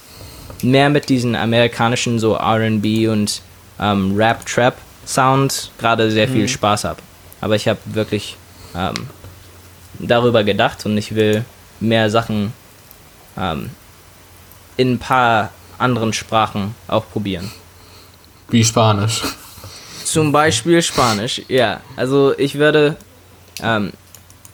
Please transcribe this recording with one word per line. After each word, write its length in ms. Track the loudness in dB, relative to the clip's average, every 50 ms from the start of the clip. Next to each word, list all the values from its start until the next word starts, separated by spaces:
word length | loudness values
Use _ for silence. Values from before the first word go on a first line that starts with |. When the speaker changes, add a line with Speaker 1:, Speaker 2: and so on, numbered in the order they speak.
| -20 -20 -20 -20 -20 -20 -20 -20 -18 -18 -12 -4 0
Speaker 1:
mehr 280 | 2 4 4 4 4
mit 180 | 2 0 0 0
diesen 260 | 0 0 0 -2 -2
amerikanischen 840 | -2 0 0 2 2 2 2 0 0 -2 0 0 -2 -2 -2 -2 0
so 160 | 2 0 0
R 300 | 0 0 0 0 0 0
and 160 | 0 0 0 0
B 260 | 0 0 2 2 2
und, 340 | 2 0 0 -2 -4 -8 -10 -18 -20 -20 -20 -20 -12 -6
ähm, 340 | -2 -2 0 0 0 0 0
Rap-Trap-Sound 1500 | 2 2 2 2 0 -4 -6 -2 2 2 2 0 -2 -18 -20 -20 -20 -14 -6 -2 0 2 2 4 2 2 0 -2 -6 -10 -12 -14 -4
gerade 320 | 0 0 2 2 2 2
sehr 180 | 4 2 2 2
viel 140 | 2 0 0
Speaker 2:
Mhm. 60 | 0
Speaker 1:
Spaß 360 | -2 0 0 0 0 0 -2
hab. 140 | -6 -8 -8 -14 -20 -20 -20 -20 -20 -14 -8
Aber 140 | -2 -2 0
ich 120 | 0 0 0
hab 100 | -2 -2 -4
wirklich, 520 | -8 -4 -4 -4 -2 -4 -6 -6 -8 -16 -16 -20 -20 -20 -20 -20 -14 -10
ähm, 180 | -6 -6 -6 -6 -6 -10 -12 -16 -18 -20 -20 -20 -20 -20 -20 -20 -20 -20 -20 -20 -20 -20 -20 -14 -10
darüber 420 | -2 2 2 4 4 4 4 4 2
gedacht 400 | 2 2 2 0 0 0 -4 -4
und 100 | -2 -2 -2
ich 160 | -2 -4 0
will 300 | 0 2 2 2 0 -2 -6 -12 -20 -20 -20 -12 -4
mehr 300 | -2 0 2 2 2 2
Sachen, 420 | 0 0 -2 0 -4 -4 -4 -4 -6 -10 -20 -20 -20 -20 -20 -20 -20 -20 -20 -20 -20 -20 -20 -18 -10
ähm, 340 | -6 -4 -4 -4 -6 -8 -10 -14 -16 -20 -20 -20 -20 -20 -20 -20 -20 -20 -20 -20 -20 -20 -20 -20 -20 -20 -18 -2
in 160 | -2 0 0 0
ein 40 | -2
paar 520 | -2 0 2 2 4 4 2 2 0 -2 -8 -16 -20 -20 -8 -4
anderen 340 | -2 0 0 0 -2 -2 -4
Sprachen 640 | -4 -8 -2 0 0 0 0 -2 -4 -6 -6 -8 -12 -10 -4
auch 160 | -4 -4 -4 -4
probieren. 400 | -8 -6 -4 -4 -6 -6 -8 -10 -14 -16 -20 -20 -20 -20 -20 -20 -20 -20 -20 -20 -20 -20 _ -20 _ -20 _ -2
Speaker 3:
Wie 160 | 0 2 2
Spanisch. 580 | 2 2 2 4 4 2 2 0 -2 -2 -4 -6 -8 -10 -10 -18 -20 -20 -20 -20 -20 -20 -20 -20 -20 -18 -12 -10
Speaker 1:
Zum 280 | -4 -2 0 0 2 2
Beispiel 500 | 4 4 4 2 0 2 4 4 4 4
Spanisch, 600 | 2 0 0 2 2 2 0 -2 -4 -6 -8 -6 -2
ja. 320 | 0 2 2 2 0 -4 -10 -16 -8
Also 400 | -6 -4 0 2 4 4 4 4 2
ich 200 | 0 -2 0 2
werde, 380 | 2 4 4 4 4 2 0 -2 -12 -20 -20 -20 -20 -20 -20 -20 -20 -20 -16 -8 -4
ähm, 300 | -2 -2 -2 -2 -6 -8 -14 -20 -20 -20 -20 -20 -20 -20 -20 _ -20